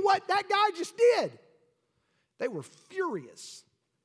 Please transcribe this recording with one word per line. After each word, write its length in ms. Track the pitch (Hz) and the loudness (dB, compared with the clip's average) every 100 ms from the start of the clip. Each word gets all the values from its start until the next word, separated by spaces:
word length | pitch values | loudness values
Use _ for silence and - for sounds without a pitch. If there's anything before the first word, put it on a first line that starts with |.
what 240 | 392 381 - | 2 2 0
that 200 | 392 403 | -2 0
guy 220 | 403 427 339 | 2 2 0
just 180 | 330 - | -6 2
did?" 440 | 480 440 226 117 _ _ _ _ _ _ _ _ _ - | 4 4 0 -8 _ _ _ _ _ _ _ _ _ -8
They 100 | 262 | -6
were 140 | 175 | -6
furious 1040 | - - - 381 339 196 120 - - - _ _ _ _ | -12 -20 -12 -4 -4 -4 -10 -18 -18 -20 _ _ _ _